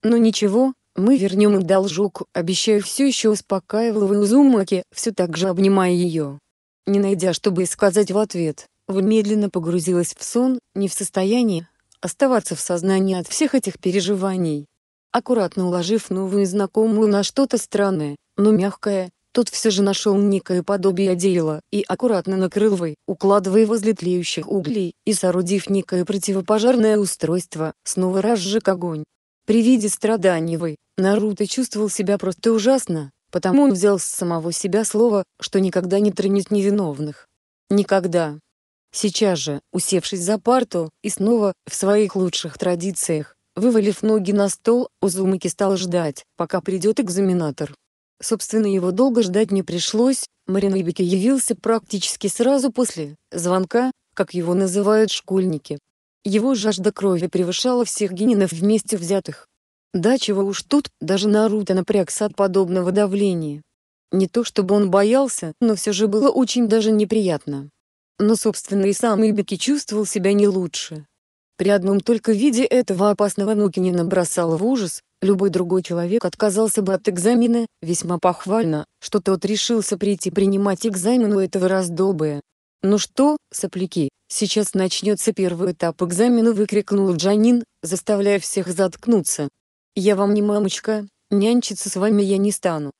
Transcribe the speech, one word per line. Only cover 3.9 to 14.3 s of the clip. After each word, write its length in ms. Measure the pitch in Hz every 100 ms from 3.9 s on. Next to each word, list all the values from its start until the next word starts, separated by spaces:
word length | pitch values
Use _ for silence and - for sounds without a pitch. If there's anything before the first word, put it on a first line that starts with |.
| 214 196
Вэй 140 | 208
Узумаки, 640 | 202 247 277 233 190 190 -
все 220 | - 233
так 240 | 208 175 160
же 100 | 190
обнимая 460 | 180 196 196 185
ее. 440 | 180 175 160 147 143 _ _ _ _ -
Не 140 | 196
найдя, 320 | 196 196 185
чтобы 320 | 165 214 180 180
сказать 460 | - 202 185 202
в 60 | 190
ответ, 480 | 214 175 165 147 - _ -
Вэй 140 | 196
медленно 480 | 196 220 202 214 202
погрузилась 640 | 190 165 175 160 175 170
в 100 | -
сон, 360 | - 240 262 254 _ -
не 140 | 196
в 40 |
состоянии 760 | - 196 - 190 240 233 170 170 _ _ _
оставаться 540 | 180 - 277 247 - 165
в 40 |
сознании 560 | - 175 185 190 190 185
от 120 | 175
всех 280 | - 302 269
этих 240 | 196 -
переживаний. 880 | 185 185 175 202 196